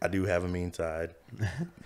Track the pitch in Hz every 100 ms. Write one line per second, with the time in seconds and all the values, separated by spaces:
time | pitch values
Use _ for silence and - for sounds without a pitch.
0 | - 95 95 87 90 90 90 - 82 80
1 | 82 - - - 104 123 170 -